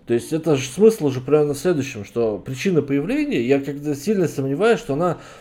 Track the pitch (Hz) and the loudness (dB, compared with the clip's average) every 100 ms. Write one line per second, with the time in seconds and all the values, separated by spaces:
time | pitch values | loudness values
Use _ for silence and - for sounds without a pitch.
0 | - 117 - 156 165 139 127 - 220 - | -2 -2 0 -2 0 0 0 4 4 4
1 | 147 127 127 151 147 139 185 156 120 110 | 0 -2 2 2 2 0 0 0 -2 -8
2 | 98 120 113 101 - 131 196 160 135 139 | -6 -2 -2 -2 -6 -4 0 0 2 -2
3 | 160 285 294 180 120 139 139 143 147 139 | 0 -2 -2 -2 2 2 0 -6 -6 -4
4 | 190 214 156 - 135 143 220 220 - 139 | -2 0 0 -2 -4 0 2 2 0 -2
5 | 175 156 - - | -2 -2 -8 -20